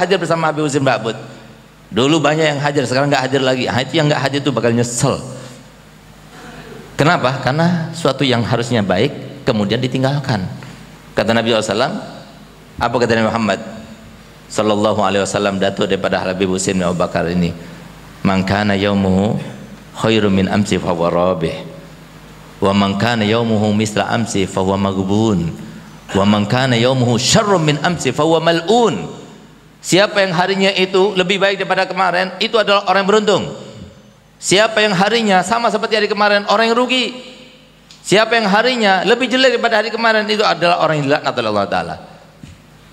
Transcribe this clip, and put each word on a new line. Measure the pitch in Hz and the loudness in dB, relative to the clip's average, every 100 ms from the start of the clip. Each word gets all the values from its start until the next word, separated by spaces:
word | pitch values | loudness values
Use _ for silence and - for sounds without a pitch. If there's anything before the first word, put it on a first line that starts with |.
| 180 | 0
hadir | 190 | 0
bersama | 160 165 160 | 0 0 0
Habib | 151 | -2
Husin | 151 139 | -2 0
Ba'bud?" | 131 113 117 110 - - - - - - - | 2 0 -2 -8 -12 -20 -20 -20 -20 -20 -6
Dulu | 101 139 160 | 0 2 4
banyak | 143 156 | 2 2
yang | 156 143 | 0 0
hadir, | 143 143 | -2 0
sekarang | 120 127 143 | 0 0 2
nggak | 135 127 | 0 0
hadir | 135 | 0
lagi. | 131 131 110 | 0 0 0
Ah, | 113 | -2
itu | 135 160 | -2 0
yang | 147 | 2
nggak | 135 | 0
hadir | 135 139 | -2 -2
itu | 139 | -2
bakal | 117 117 117 | 0 2 2
nyesel. | 120 - 135 85 - - - - - - - - - - - - - - - - - - | 0 0 -2 -2 -6 -14 -16 -20 -20 -20 -20 -20 -20 -20 -20 -20 -20 -18 -18 -20 -6 0
Kenapa? | 147 165 127 131 | 2 2 0 -2
Karena | 131 151 170 175 160 - | -2 0 2 0 -4 -2
suatu | 143 135 139 | -2 0 0
yang | 117 | 0
harusnya | 101 117 120 120 | 0 -2 0 0
baik, | 95 92 139 - - - - | 0 0 0 -4 -14 -6 -2
kemudian | 107 101 117 | 0 0 -2
ditinggalkan. | 127 131 131 143 131 107 90 - - - - - - - | -2 -2 -2 -2 -2 -2 -4 -10 -16 -18 -20 -20 -6 -2
Kata | 107 | 0
Nabi | 113 113 110 | 2 2 0
sallallahu | |
alaihi | 107 | 0
wasallam, | 104 143 208 - - - - - - - - | 0 0 -2 -10 -16 -20 -20 -20 -20 -18 -4
apa | 120 123 | -2 0
kata | 117 113 | 2 2
Nabi | 110 | 2
Muhammad | 113 104 95 - - - - - - - - - | 0 0 -2 -6 -16 -18 -20 -20 -20 -20 -20 -6
sallallahu | - 107 104 107 104 | 0 2 2 2 2
alaihi | 95 98 | 0 0
wasallam, | 95 101 101 98 | 0 0 0 0
datuk | 98 95 101 | -2 0 -2
daripada | 95 95 92 | -2 -2 -2
Habib | 92 90 95 | -2 -2 -2
Husin | 92 - 92 | 0 -2 0
bin | |
Abu | 87 87 | 0 0
Bakar | 87 87 82 | -2 -2 -2
ini? | 90 85 - - - - - - - 95 | 0 -2 -4 -14 -18 -20 -20 -20 -4 -2
"Man | 95 | 0
kana | 92 101 104 98 | 0 0 0 0
yaumuhu | 101 98 95 92 107 147 - - - - - - | 0 2 2 2 0 -2 -8 -14 -18 -20 -18 -2
khairum | 110 110 104 95 | 0 2 2 2
min | 95 | 2
amsi | 101 101 92 | 0 0 -2
fahuwa | - 82 85 | -2 0 0
rabih. | 85 90 87 80 80 - - - - - - - - - - | 2 2 0 -4 -6 -12 -18 -20 -20 -20 -20 -20 -20 -20 -2
Wa | 98 | 0
man | 101 98 101 | 2 2 0
kana | 113 117 | 0 0
yaumuhu | 104 113 117 107 104 | 0 0 0 0 2
misla | 104 107 104 98 | 0 0 -2 -2
amsi | 117 107 98 92 | -2 -2 -2 -2
fahuwa | 95 95 98 98 | -2 0 0 0
maghbun. | 95 95 104 110 92 82 - - - - - - | -2 0 0 2 0 -2 -6 -14 -18 -20 -20 -4
Wa | 98 101 | 0 2
man | 104 104 | 2 2
kana | 123 135 117 | 0 2 2
yaumuhu | 123 135 120 113 | 2 2 2 2
syarrum | - 208 208 185 | 2 2 4 2
min | 151 147 | 2 0
amsi | 180 175 131 | -2 -2 -2
fahuwa | 120 160 160 | 0 2 2
mal'un." | 170 165 165 240 220 202 151 - - - - - - - | 2 0 2 2 2 0 -6 -14 -18 -20 -20 -20 -20 -14
Siapa | - 170 208 202 190 | 0 2 2 2 0
yang | |
harinya | 170 185 190 196 | 0 0 2 0
itu | 180 190 190 202 | 2 0 2 2
lebih | 190 175 196 | 2 0 2
baik | 196 190 | 0 0
daripada | 180 185 185 | -2 0 0
kemarin, | 185 185 175 185 185 | 0 0 0 -2 -4
itu | 220 226 | -2 0
adalah | 202 196 196 | 2 0 2
orang | 185 190 | 0 2
yang | |
beruntung. | 214 208 175 - - - - - - - - _ - | 2 2 0 -2 -10 -16 -18 -20 -20 -20 -20 _ -12
Siapa | - 185 220 220 214 | 0 2 2 2 0
yang | |
harinya | 175 202 233 214 185 | 2 2 2 2 2
sama | 185 233 240 | 2 0 0
seperti | 202 220 220 | -2 0 0
hari | 208 | 0
kemarin, | 202 208 202 202 | 2 2 2 2
orang | 208 226 | 2 2
yang | 233 | 2
rugi. | 247 254 226 - - - - - - _ - - | 0 0 -2 -8 -16 -20 -20 -20 -20 _ -20 -18
Siapa | - 196 226 233 | 0 2 4 2
yang | 208 | 2
harinya | 208 240 247 202 185 180 | 2 2 2 2 2 2
lebih | 240 254 | 2 2
jelek | 254 262 233 | 2 2 2
daripada | 226 214 | 2 0
hari | 226 | 0
kemarin, | 226 226 220 208 | 0 0 2 0
itu | 214 196 | 0 0
adalah | 165 175 170 | 2 2 2
orang | 156 151 | 2 0
yang | 139 | 0
dilaknat | 147 143 | 0 0
oleh | 123 110 | -2 0
Allah | 104 95 | 0 0
Ta'ala. | 92 82 82 - - - - - - - - - | -2 -4 -10 -14 -20 -20 -20 -20 -20 -20 -20 -20